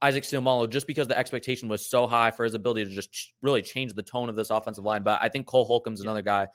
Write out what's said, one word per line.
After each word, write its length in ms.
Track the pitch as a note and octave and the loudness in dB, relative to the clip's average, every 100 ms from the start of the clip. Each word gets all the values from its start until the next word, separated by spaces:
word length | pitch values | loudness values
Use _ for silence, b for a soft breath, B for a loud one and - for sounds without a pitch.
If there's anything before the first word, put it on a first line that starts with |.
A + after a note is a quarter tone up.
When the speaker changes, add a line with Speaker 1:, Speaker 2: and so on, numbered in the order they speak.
Speaker 1:
Isaac 220 | C#3 C3+ | 0 0
Seumalo, 440 | - C#3 B2+ B2 A2+ | -2 0 2 4 2
just 180 | C3+ C#3 | -2 -2
because 220 | D3 B2+ | -2 0
the 80 | - | 0
expectation 540 | B2 B2 B2+ B2 A2+ | -2 -4 -4 -6 -4
was 140 | G#2 - | -4 0
so 200 | B2 A#2 | 2 4
high 240 | A#2 A#2 | 4 2
for 140 | A2+ | 2
his 80 | A#2 | -2
ability 320 | A2 A#2+ A2+ | 0 -2 -2
to 60 | G2 | -2
just 200 | G2 - | -6 -10
ch-, 240 | - - - | -10 -14 -4
really 220 | C3+ A#2+ | 0 0
change 320 | - B2+ B2+ | -2 -6 -8
the 80 | G2+ | -8
tone 260 | - B2 A#2+ | -6 -4 -4
of 80 | G#2+ | -2
this 140 | G#2+ | 0
offensive 340 | A2 A2+ G2+ | -2 -2 -6
line. 180 | G#2 G#2+ | -2 0
But 200 | G2+ G#2+ | 2 2
I 80 | A#2 | 0
think 160 | C#3 - | -2 2
Cole 180 | B2+ | 4
Holcomb's 360 | A2+ A#2+ A2+ G#2 | 4 2 0 -6
Speaker 2:
Yeah. 100 | G#2 | -4
Speaker 1:
another 100 | G#2+ | -2
guy 260 | G2+ G2+ G2 | 0 2 0